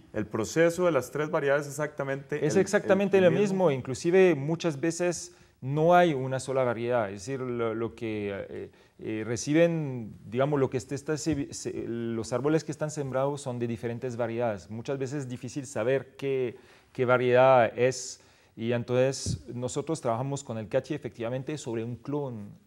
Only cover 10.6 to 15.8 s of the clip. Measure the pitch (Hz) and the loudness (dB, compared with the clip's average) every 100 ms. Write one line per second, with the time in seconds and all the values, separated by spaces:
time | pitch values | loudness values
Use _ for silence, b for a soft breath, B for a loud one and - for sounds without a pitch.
10.6 | 131 127 - 139 - 151 160 143 - - | 2 0 -6 -8 -4 -4 -2 -2 -4 -8
11.6 | 120 - 110 117 117 113 107 123 143 156 | -8 -6 -6 -6 -4 -4 -2 -2 2 0
12.6 | 156 143 151 151 135 131 139 143 131 120 | -2 -6 -6 -4 -4 0 -2 -2 -6 -4
13.6 | 117 117 117 117 131 117 113 113 120 101 | -4 -4 -6 -6 -6 -4 -4 -2 -2 -4
14.6 | 90 110 117 139 131 147 127 123 123 147 | -8 -10 -6 -4 -4 -6 -8 -10 -8 -10
15.6 | 123 113 | -8 -2